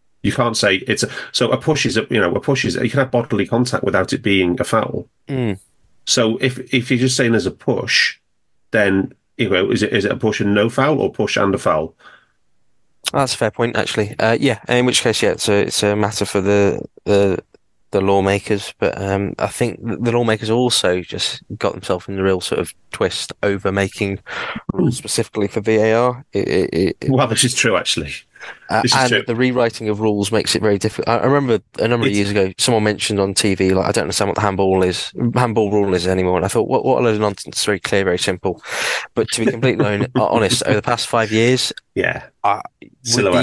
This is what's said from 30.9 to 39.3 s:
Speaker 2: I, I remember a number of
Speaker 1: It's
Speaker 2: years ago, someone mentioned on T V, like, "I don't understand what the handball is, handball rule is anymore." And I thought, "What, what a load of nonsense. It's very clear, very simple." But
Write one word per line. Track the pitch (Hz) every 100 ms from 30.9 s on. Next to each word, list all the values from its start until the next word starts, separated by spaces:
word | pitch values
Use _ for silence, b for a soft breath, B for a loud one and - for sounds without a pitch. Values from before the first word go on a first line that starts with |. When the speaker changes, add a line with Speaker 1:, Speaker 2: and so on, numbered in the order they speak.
| - -
Speaker 2:
I, | 117
I | 127
remember | 143 135 107 _ -
a | 113
number | 120 135
of |
Speaker 1:
It's | 101
Speaker 2:
years | 98
ago, | 104 95 -
someone | - 113
mentioned | 107 107 - 101
on | 98
T | 95 104
V, | 95 95
like, | 95 87
"I |
don't | 107
understand | 78 - 101
what | -
the |
handball | 101 95 95 95
is, | 92 90 - - 117
handball | 120 123 110 104
rule | 104 101
is | 90 90
anymore." | 92 92 90
And |
I | 92
thought, | 113 -
"What, | 135
what | - 123
a |
load | 123
of | 107
nonsense. | 107 101 - -
It's |
very | - 101
clear, | - 101
very | 95 90
simple." | - 90 98 87 B B B B B
But | - -